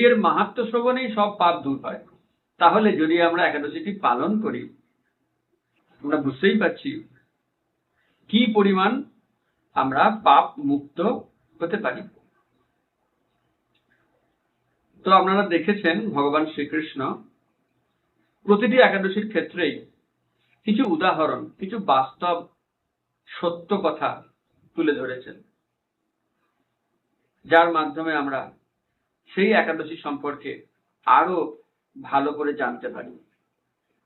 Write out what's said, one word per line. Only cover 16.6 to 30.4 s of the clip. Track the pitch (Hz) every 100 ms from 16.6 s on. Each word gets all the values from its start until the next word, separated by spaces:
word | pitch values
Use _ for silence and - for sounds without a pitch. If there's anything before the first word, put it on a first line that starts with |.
| 143 156 156 135 143 - - _ _ _ _ _ _ _ _ _ _ _ 202
প্রতিটি | 208 226 254
একাদশীর | 202 196 190 214 220
ক্ষেত্রেই | 165 156 175 147 - - _ _ _ _ _ _ _ 220
কিছু | 220 240
উদাহরণ, | - 185 156 147 123 - -
কিছু | 190 226
বাস্তব | - 131 - - 175 170 - _ _ _ _ _ _ _ -
সত্য | - 170 170 - 202
কথা | 156 - 131 - - _ _ _ _ 165
তুলে | 156
ধরেছেন, | 131 127 127 - - _ _ _ _ _ _ _ _ _ _ _ _ _ _ _ _ _ _ _ _ -
যার | 165 170
মাধ্যমে | 160 151 147 160 151
আমরা | 139 135 107 _ _ _ _ _ _ _ _
সেই | 190 214
একাদশী | 190 165 156 147 165
সম্পর্কে | 147 139 147 139